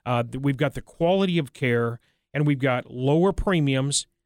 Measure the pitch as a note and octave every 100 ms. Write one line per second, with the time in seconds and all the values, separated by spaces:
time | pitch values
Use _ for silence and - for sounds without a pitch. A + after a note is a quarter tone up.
0 | A#2+ A#2+ A#2 C3 C#3 C3 C#3+ A#2+ - -
1 | E3+ F#3+ G3 E3+ C#3 - B2+ A#2+ A#2 A#2
2 | _ _ _ C#3+ D3 C#3 C3+ B2 - B2
3 | C3+ D#3+ F#3+ F#3+ - F3+ C#3 C3+ C#3 C#3
4 | - _